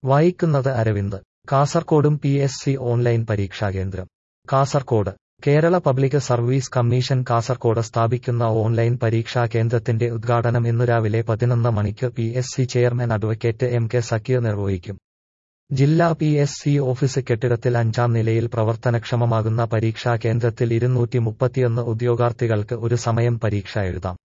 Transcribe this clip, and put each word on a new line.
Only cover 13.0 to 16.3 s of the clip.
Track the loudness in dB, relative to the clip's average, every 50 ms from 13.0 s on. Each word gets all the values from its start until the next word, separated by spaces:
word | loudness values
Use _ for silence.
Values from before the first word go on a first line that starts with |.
| -2 0 -2
അഡ്വക്കേറ്റ് | -2 0 -2 -4 -2 -2 -4 -2 0 -2 -2
എം | 0 0 -2 0
കെ | -2 -2 -2
സക്കീർ | 0 -4 -4 -2 0 -2 0 0
നിർവഹിക്കും. | 0 -2 -2 -2 -2 -2 -4 -4 -10 -14 -14 _ _ _ _ _ _ _ _ _ _ _ _ _ _
ജില്ലാ | 0 2 2 2 4 4 2 2
പി | 2 0 0 2